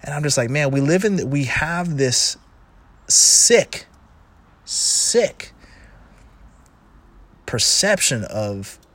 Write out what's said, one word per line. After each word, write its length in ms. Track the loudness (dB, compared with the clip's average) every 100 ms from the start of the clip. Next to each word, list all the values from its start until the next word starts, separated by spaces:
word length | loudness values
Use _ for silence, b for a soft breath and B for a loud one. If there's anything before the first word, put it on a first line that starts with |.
And 120 | -8
I'm 80 | -4
just 160 | -2 0
like, 120 | 0
Man, 200 | 0 0
we 100 | 0
live 240 | 2 2
in, 260 | 2 -2 -2
we 140 | -2
have 520 | -2 -4 -4 -4 -4 0
this 400 | 0 0 -2 -4 _ _ _ _ _ _ 0
sick, 760 | 4 6 6 6 4 2 -8 -16 _ _ _ _ _ _ _
sick 880 | -10 -4 -2 0 2 2 0 -4 -18 -20 b b b b b b -20 -20 -20 _ _ _ _ -20 _ -20 -20 -20 -10
perception 760 | -4 0 0 0 0 0 -2
of 540 | -6 -6 -6 -8 -12 -18 _